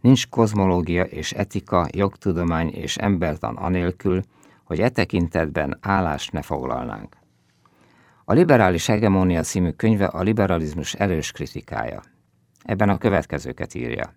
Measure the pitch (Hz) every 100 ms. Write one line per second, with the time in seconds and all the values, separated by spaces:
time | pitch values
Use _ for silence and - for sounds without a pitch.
0 | 123 131 - - 110 104 95 90 82 87
1 | 90 76 - - 98 101 - 90 82 -
2 | 98 - 101 85 85 82 82 - - -
3 | 101 95 82 76 57 - 87 90 87 90
4 | 98 92 101 _ _ _ _ 82 117 120
5 | - 98 85 85 80 80 71 - 98 98
6 | 87 71 - 78 71 71 64 62 62 52
7 | 50 _ _ _ _ _ _ _ _ _
8 | _ _ - 117 170 127 95 85 - 107
9 | 110 98 92 85 80 98 87 - 113 107
10 | 98 82 95 110 98 85 78 76 71 -
11 | 98 82 73 - 73 - - 69 58 50
12 | - _ _ _ _ _ - 98 101 92
13 | 117 95 - 71 69 - - - 60 60
14 | -